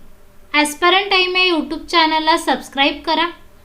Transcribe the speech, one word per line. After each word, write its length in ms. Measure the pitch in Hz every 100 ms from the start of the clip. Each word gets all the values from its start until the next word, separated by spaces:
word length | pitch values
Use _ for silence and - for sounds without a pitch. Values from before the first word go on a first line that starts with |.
| - - - - -
ॲस्पिरंट 560 | 294 294 - 349 370 403
टाइम 260 | 392 370 370
या 80 |
YouTube 420 | 370 330 269 320 -
चॅनलला 520 | 339 320 320 311 330
सबस्क्राईब 640 | 330 254 - 269 294 311
करा 260 | - 311 349 - - -